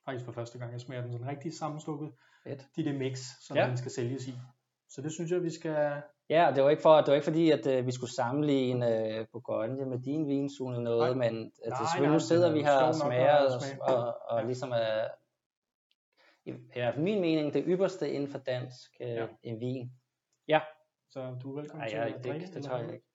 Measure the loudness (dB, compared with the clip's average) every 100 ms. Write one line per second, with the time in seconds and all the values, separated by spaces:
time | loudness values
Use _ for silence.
0 | -8 -8 -8 -8 -10 -10 -12 -12 -10 -10
1 | -8 -8 -8 -8 -10 -8 -8 -8 -8 -8
2 | -10 -14 _ _ -14 -14 -10 -4 -4 -2
3 | -4 -6 -10 -16 -4 2 2 0 -4 -4
4 | -4 -4 -8 -12 -14 _ _ _ _ -10
5 | -10 -6 -2 -2 -2 -6 -4 0 0 -2
6 | -10 _ _ 4 4 6 6 6 8 8
7 | 8 4 4 4 4 4 4 0 0 -4
8 | -6 -4 -2 0 2 2 2 0 2 0
9 | 0 -4 -8 -12 -6 -4 -2 -4 -4 -6
10 | -4 -4 0 0 -2 -6 -6 -4 0 2
11 | 2 2 0 -2 -10 _ -8 -4 -2 2
12 | 4 4 4 4 4 4 4 6 4 2
13 | 0 4 6 6 6 2 -4 -4 0 0
14 | 0 -6 -4 -2 -2 -4 -2 -2 0 0
15 | -4 -8 _ _ _ _ _ _ _ _
16 | _ _ _ _ -14 -14 -10 -4 -2 0
17 | 0 2 2 2 2 0 0 2 0 0
18 | -4 -4 -4 -6 -4 -4 -6 -14 -20 _
19 | -6 -4 -6 -8 -10 -6 -4 -6 -8 -14
20 | _ _ _ _ 2 2 2 -16 _ _
21 | _ -12 -10 -10 -10 -10 -12 -8 -6 -4
22 | -4 -4 -6 -8 -8 -10 -6 -6 -6 -10
23 | _